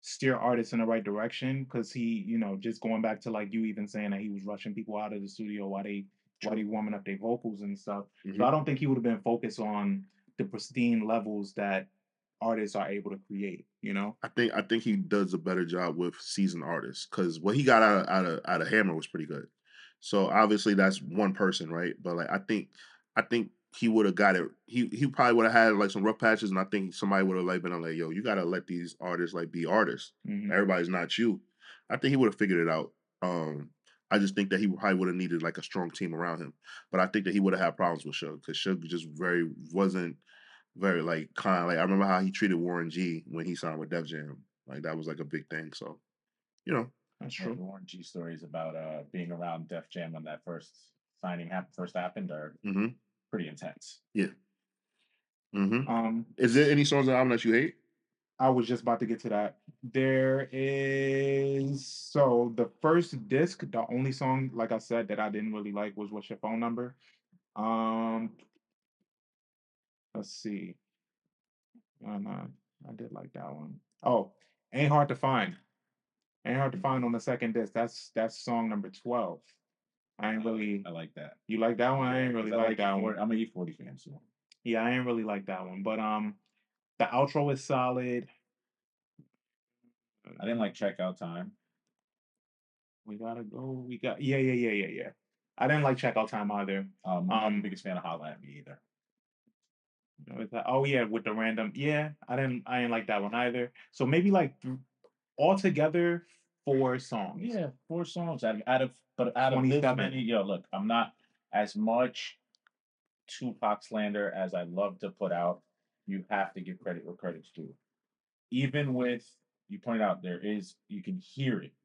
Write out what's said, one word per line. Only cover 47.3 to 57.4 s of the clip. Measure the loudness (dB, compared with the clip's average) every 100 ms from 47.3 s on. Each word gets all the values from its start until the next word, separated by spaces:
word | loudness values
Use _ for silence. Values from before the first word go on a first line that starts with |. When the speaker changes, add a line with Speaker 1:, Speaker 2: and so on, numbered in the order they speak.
| -8
Speaker 3:
Yeah, | -8
Speaker 1:
true. | -8
Speaker 3:
the |
Warren | -10 -14 -16
G | -18
stories | -14 -12 -10 -12
about, | -12 -8 -8 -8
uh, | -8 -10 -10
being | -10 -8
around | -8 -6 -8 -8
Def | -12 -12
Jam | -12 -10
when | -10
that | -12 -14
first | -12 -12 -12 _ _ _ _ _
signing | -8 -8 -6
hap-, | -8 -8 -10
first | -8 -6
happened | -6 -6 -8
are | -8 -10 -10 -4
Speaker 2:
Mm-hmm. | -2 -2 -4 _ _ _
Speaker 3:
pretty | -8 -8
intense. | -8 -14 -14 -20 -20 _
Speaker 2:
Yeah. | -2 -2 -4 _ _ _ _ _ _ _ _ _ _ _ 0
Mm-hmm. | 2 2 0
Speaker 1:
Um, | 0 0 -2 -6 2
Speaker 2:
Is | 4 6
there | 8
any | 6
songs | 6 4 4
on |
the | 6
album | 4
that | 4